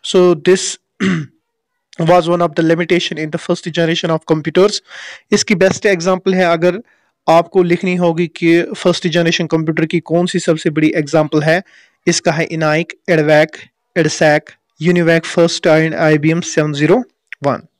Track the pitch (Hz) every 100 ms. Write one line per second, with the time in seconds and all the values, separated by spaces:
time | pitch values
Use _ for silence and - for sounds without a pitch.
0 | - 190 180 165 160 185 - - _ _
1 | 190 170 139 _ _ _ _ _ _ -
2 | 165 180 165 175 170 151 165 165 175 170
3 | - 160 156 160 - 175 180 160 165 165
4 | 170 160 - 156 156 175 202 - _ -
5 | - - _ 202 - 190 190 - 214 185
6 | 175 185 190 185 175 170 175 185 - _
7 | _ _ - 165 170 190 175 175 190 180
8 | 175 165 170 - 170 170 165 208 180 170
9 | 180 165 165 160 165 160 160 156 160 170
10 | - 170 180 180 - 156 170 156 156 165
11 | 143 160 151 156 151 170 - _ _ _
12 | - 170 - 156 160 160 156 156 170 -
13 | - 165 151 151 156 - - _ _ 180
14 | 156 - 156 151 - _ _ _ 160 175
15 | 165 165 - - 170 - 175 156 160 -
16 | 156 151 151 165 - - 151 143 151 220
17 | 247 _ _ - 151 123 -